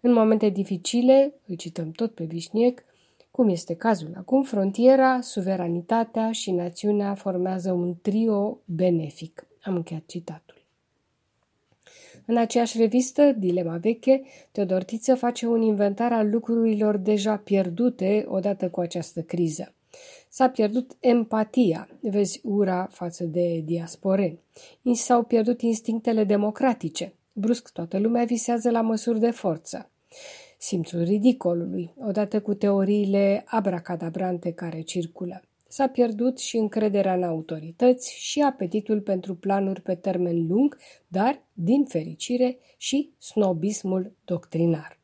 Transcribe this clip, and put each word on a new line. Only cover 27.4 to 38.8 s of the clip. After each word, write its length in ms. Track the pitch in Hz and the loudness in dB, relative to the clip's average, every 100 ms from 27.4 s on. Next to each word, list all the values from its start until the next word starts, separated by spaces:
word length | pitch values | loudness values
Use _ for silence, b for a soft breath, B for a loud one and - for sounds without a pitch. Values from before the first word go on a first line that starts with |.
| 208 240 - | -2 -2 -4
toată 260 | - 170 196 | -10 -4 -2
lumea 260 | 214 233 | 0 0
visează 460 | 240 240 - 240 233 | 0 -2 -2 0 0
la 100 | 233 | 0
măsuri 400 | 226 220 233 220 | 0 -2 -2 0
de 100 | 233 | 0
forță. 600 | 226 196 160 - 185 - _ _ B B B B B | 0 -4 -4 -6 -14 -14 _ _ B B B B B
Simțul 440 | - 190 160 175 | -6 -4 -4 -2
ridicolului, 920 | 170 208 220 254 180 175 170 185 170 - 240 | 0 4 4 2 0 -2 -4 -6 -10 -10 -6
odată 320 | 196 208 214 | -2 0 -2
cu 140 | 208 | -2
teoriile 920 | 202 202 196 196 208 202 196 202 202 - | -2 2 2 2 2 2 2 2 2 0
abracadabrante 1080 | 226 196 175 170 175 170 170 185 175 175 | -2 -2 -4 -6 -8 -6 -4 -4 -4 -6
care 280 | 170 170 160 | -8 -8 -10
circulă. 600 | 160 185 165 - 180 180 _ _ _ | -8 -6 -6 -8 -12 -12 _ _ _
S-a 200 | - 269 | -4 -2
pierdut 500 | 269 240 208 240 262 | 2 0 2 -2 -2
și 180 | - 233 | -6 -2
încrederea 580 | 214 220 214 202 190 | -2 0 0 2 2
în 80 | 185 | 0
autorități 920 | 180 160 160 160 160 165 247 254 - - | 0 -4 -6 -10 -10 2 4 4 0 -10
și 220 | - - | -8 0
apetitul 600 | 285 269 180 208 | 0 0 -4 -4